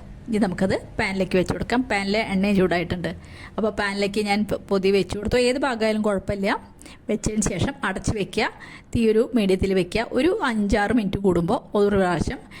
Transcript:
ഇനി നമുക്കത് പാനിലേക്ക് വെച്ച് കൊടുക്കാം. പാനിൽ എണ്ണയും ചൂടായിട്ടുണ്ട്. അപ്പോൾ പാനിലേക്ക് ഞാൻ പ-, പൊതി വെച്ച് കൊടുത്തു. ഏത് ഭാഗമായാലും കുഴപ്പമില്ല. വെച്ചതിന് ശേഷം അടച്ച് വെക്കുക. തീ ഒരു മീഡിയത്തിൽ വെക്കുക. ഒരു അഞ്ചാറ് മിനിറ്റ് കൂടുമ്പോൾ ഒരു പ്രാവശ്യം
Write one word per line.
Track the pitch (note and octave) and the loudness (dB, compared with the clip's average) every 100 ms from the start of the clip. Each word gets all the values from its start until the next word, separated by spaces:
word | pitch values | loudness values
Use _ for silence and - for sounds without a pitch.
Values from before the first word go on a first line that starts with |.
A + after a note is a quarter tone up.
| - - - | -16 -16 -4
ഇനി | G#3 | 0
നമുക്കത് | G3+ F3 F#3+ D4 - - | 0 2 0 0 -4 -4
പാനിലേക്ക് | G#3 F#3+ F#3 F#3 | -2 -2 2 2
വെച്ച് | F3+ | 2
കൊടുക്കാം. | F3+ - A#3+ | -2 0 0
പാനിൽ | B3+ G3+ G3 G#3 | 0 -2 0 0
എണ്ണയും | A3 F#3+ G3+ G3 | 0 0 2 4
ചൂടായിട്ടുണ്ട്. | F#3 F3 E3 F3+ D#3+ F3 - - - - | 4 2 -2 -4 -6 -8 -14 -18 -10 -2
അപ്പോൾ | G#3+ | -2
പാനിലേക്ക് | G#3 G3+ G3+ G3+ G#3+ G#3 | 0 -2 -2 -2 0 0
ഞാൻ | G3+ G#3 | 0 0
പ-, | G3 - | -4 -2
പൊതി | G3 F#3+ | 0 4
വെച്ച് | G3 F#3 G3+ | 2 0 -4
കൊടുത്തു. | A3 B3 | -2 2
ഏത് | B3 C4+ | 2 2
ഭാഗമായാലും | C#4+ A3+ A3 G#3+ | -2 0 0 0
കുഴപ്പമില്ല. | G#3+ F#3+ G3 G3+ G3 - - - - - - | 0 -2 -2 -2 -2 -2 -6 -20 -20 -12 -6
വെച്ചതിന് | G#3 - G#3+ | -4 -2 0
ശേഷം | - F#3+ B3 C#4+ | -2 0 -2 -2
അടച്ച് | G3+ F#3+ - A3 | -6 -2 -4 -2
വെക്കുക. | F3+ G#3+ C#4 - - - - B3 | -4 -2 -2 -4 -16 -20 -6 0
തീ | A3 | 4
ഒരു | A3 B3+ A#3 | 4 2 2
മീഡിയത്തിൽ | F#3+ F#3+ F#3+ | 2 2 2
വെക്കുക. | F#3+ F3 G#3+ A#3 | 2 0 -2 -2
ഒരു | B3 D#4+ G#4 | 0 2 2
അഞ്ചാറ് | C#4 A3 G3+ G#3+ G3+ | 0 0 2 2 2
മിനിറ്റ് | A#3+ F#3+ G3+ | 2 0 0
കൂടുമ്പോൾ | G3 F3 E3+ B3 - G#3 | 2 2 2 0 0 2
ഒരു | G3+ G3+ | 4 4
പ്രാവശ്യം | F3+ D#3+ - C#4 - - | 2 2 -2 -6 -12 -18